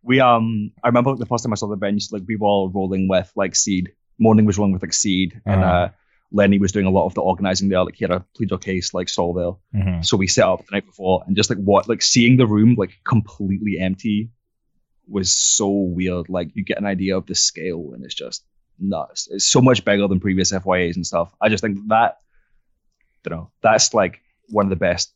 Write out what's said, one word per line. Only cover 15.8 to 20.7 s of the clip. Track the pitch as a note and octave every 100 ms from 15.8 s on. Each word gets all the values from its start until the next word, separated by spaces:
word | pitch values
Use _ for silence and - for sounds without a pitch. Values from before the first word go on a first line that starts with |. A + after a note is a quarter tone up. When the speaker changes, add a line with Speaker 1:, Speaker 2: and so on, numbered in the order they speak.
| F#2+ F2 F#2 F2+ E2
Speaker 1:
Like, | F#2 D#2+
you | -
get | F#2+ -
an | G2+
idea | F#2+ F#2+ F#2
of | F#2
the |
scale, | F#2+ - - E2+ E2+ D2+
and | B1
it's | C2
just | - C2 - _ _ _ _
nuts. | F#2+ E2 C#2 - -
It's | G2 -
so | D3+
much | C3 B2
bigger | - G2+ G2+
than | F#2+
previous | G2+ F#2+ F#2
F | F#2+
Y | F#2+